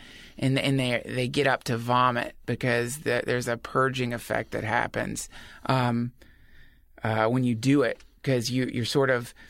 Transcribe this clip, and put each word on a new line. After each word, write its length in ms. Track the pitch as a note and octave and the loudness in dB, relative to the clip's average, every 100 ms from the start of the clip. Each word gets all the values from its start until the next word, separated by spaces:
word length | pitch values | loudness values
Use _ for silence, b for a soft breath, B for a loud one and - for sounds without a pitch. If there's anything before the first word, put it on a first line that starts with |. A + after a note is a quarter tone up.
| B B B B | B B B B
and, 200 | C3+ C3+ | 0 2
and 200 | C#3 C3+ | 2 0
they, 240 | B2 A#2+ | 0 -2
they 240 | - B2 B2 | -4 -4 -2
get 180 | C#3 C#3 | 2 2
up 160 | B2+ | 2
to 120 | - A#2 | 0 -4
vomit 580 | A#2 B2 B2+ A#2+ - - - | 2 4 4 2 -4 -8 -6
because 520 | A#2 B2+ A#2+ A#2+ D3 | -2 0 0 0 -4
the, 240 | - A#2+ - | -2 -2 0
there's 220 | B2 B2 | -2 -2
a 80 | A#2 | -6
purging 580 | - C3+ C3 C3 B2 | -2 0 2 0 -4
effect 380 | A#2+ - A#2 A2+ | -4 -4 -4 -4
that 100 | A2 | -6
happens, 640 | G#2+ A#2 - A2+ G2+ - - B B B - | -2 0 0 -4 -4 -6 -10 B B B -2
um, 460 | C3 B2 A#2+ A#2+ - b b b b b b b - | 0 2 0 -4 -8 b b b b b b b -6
uh, 240 | A2 A2 A2+ | -2 2 2
when 160 | B2+ | 2
you 120 | B2 A2 | 0 0
do 260 | B2+ C#3+ | 2 4
it. 180 | A#2 - - _ | 2 -2 -12 _
'Cause 280 | C#3 B2 A#2 | -2 0 0
you, 160 | B2+ B2 | -2 -2
you're 180 | A#2+ | -2
sort 240 | A2 C#3+ C3+ | 0 2 2
of, 240 | B2 A#2+ - | 0 -2 -16